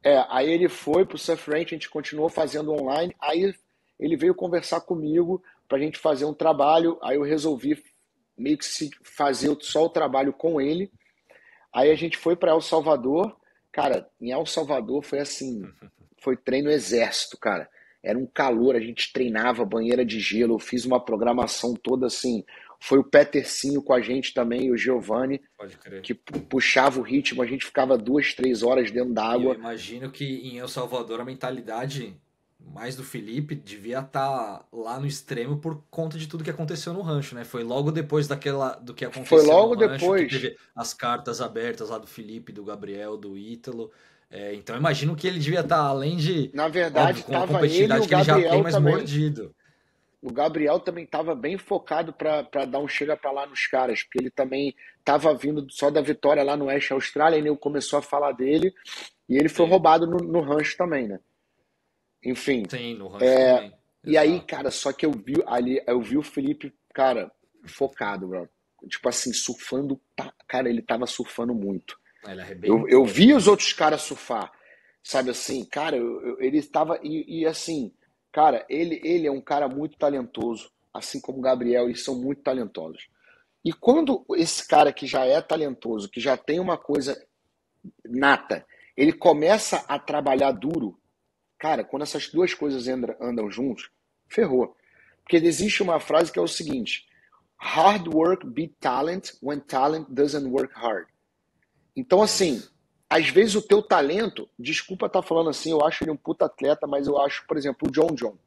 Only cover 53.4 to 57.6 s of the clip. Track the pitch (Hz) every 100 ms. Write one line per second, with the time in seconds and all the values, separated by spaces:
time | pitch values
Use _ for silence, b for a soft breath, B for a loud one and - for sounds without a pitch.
53.4 | 139 131 - 131 127 107 - 131 127 -
54.4 | 131 135 143 B B B - 143 156 131
55.4 | 143 151 139 - 143 151 143 147 143 151
56.4 | 139 147 139 139 139 135 - 143 156 160
57.4 | 151 147